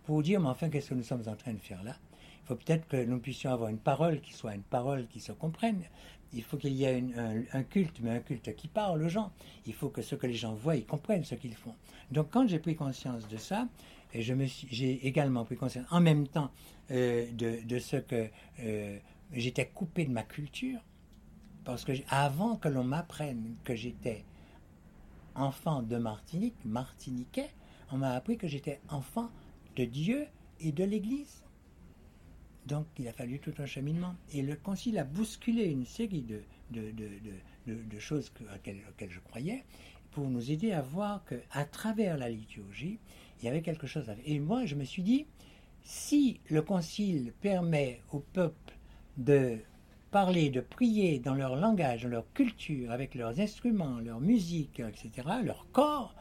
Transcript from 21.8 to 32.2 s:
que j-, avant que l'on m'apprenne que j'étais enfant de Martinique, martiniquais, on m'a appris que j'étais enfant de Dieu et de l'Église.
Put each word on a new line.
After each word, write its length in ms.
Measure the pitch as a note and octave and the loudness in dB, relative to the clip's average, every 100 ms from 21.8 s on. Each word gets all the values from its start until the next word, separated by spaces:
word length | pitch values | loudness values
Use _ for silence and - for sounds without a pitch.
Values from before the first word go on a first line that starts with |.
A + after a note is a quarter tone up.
que 80 | - | -2
j-, 120 | C3 - | -4 0
avant 480 | C3+ C#3+ C#3 A3+ A3 | 4 4 4 0 2
que 120 | E3 | 2
l'on 160 | C3 | 2
m'apprenne 720 | B2 D3+ E3+ - G2+ A#2+ A2+ A#2 | 2 0 -4 -6 -4 -4 -6 -6
que 100 | - | -4
j'étais 500 | A2+ A#2+ - B2 - - - - - - - - - - - - | -4 -4 -4 -4 -4 -10 -20 -20 -20 -20 -20 -20 -20 -20 -20 -12
enfant 480 | C3 C#3 - E3+ C#3+ | -2 -2 0 0 0
de 160 | A2+ A#2+ | 0 0
Martinique, 580 | A2+ G#2+ - E3+ A#3 - | 0 -4 -6 -2 -2 -4
martiniquais, 840 | G#2+ A#2 B2+ - - B2 B2 - D4 - - - - | -4 -2 -4 -8 -8 -6 -4 -6 -6 -10 -20 -20 -6
on 60 | C3 | -2
m'a 140 | C3+ | 0
appris 260 | B2+ E3 A#3 | 0 -2 -2
que 100 | F3 | -2
j'étais 320 | C#3 D#3 C#3 - | -4 -4 -8 -6
enfant 400 | C#3+ C3+ A#3 A#3 - - - - - | -6 -4 -4 -4 -8 -18 -20 -10 -2
de 80 | |
Dieu 420 | A#2+ C3 E3+ C4+ D4 - - - | -2 0 0 0 -2 -10 -20 -6
et 120 | D#3+ | -2
de 120 | C#3+ | 0
l'Église. 600 | G3 G#3+ G3+ C#4 C#4+ - - - - - - - - - | 2 2 0 -2 -4 -16 -20 -20 -20 -20 -20 -20 -20 -20